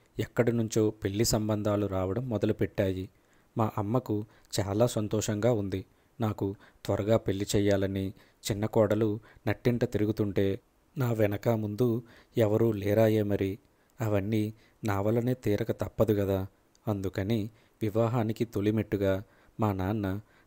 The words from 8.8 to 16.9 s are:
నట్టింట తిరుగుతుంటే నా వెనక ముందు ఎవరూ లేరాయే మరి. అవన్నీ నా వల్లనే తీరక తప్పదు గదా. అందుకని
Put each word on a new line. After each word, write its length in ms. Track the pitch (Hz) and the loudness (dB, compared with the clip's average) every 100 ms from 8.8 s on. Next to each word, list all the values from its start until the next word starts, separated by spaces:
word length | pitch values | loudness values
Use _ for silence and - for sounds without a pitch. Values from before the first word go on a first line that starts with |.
| 104 107 110 107 - - 107 | 4 4 0 -2 -8 -8 -4
నట్టింట 360 | 104 127 120 | -2 0 0
తిరుగుతుంటే 760 | 117 98 104 110 104 98 98 98 _ _ _ - | 0 0 0 0 0 0 0 -2 _ _ _ -4
నా 140 | 120 | -2
వెనక 360 | 110 104 101 120 | 2 0 0 -2
ముందు 540 | 113 107 104 123 117 120 - _ - | 0 -2 0 0 0 -6 -18 _ 0
ఎవరూ 340 | 107 110 117 | 2 4 2
లేరాయే 500 | 104 98 104 110 107 | 2 2 4 4 4
మరి. 360 | 101 101 98 107 _ _ _ - | 2 0 -2 -6 _ _ _ -6
అవన్నీ 540 | 113 104 98 110 107 - _ _ | 0 0 0 0 -2 -6 _ _
నా 160 | 113 98 | -2 0
వల్లనే 340 | 104 117 120 | 0 0 0
తీరక 360 | 127 107 101 113 | -2 0 0 -2
తప్పదు 420 | - - - 107 | -4 -4 0 2
గదా. 340 | 101 98 95 95 _ _ _ | 2 2 0 -4 _ _ _
అందుకని 640 | - | -4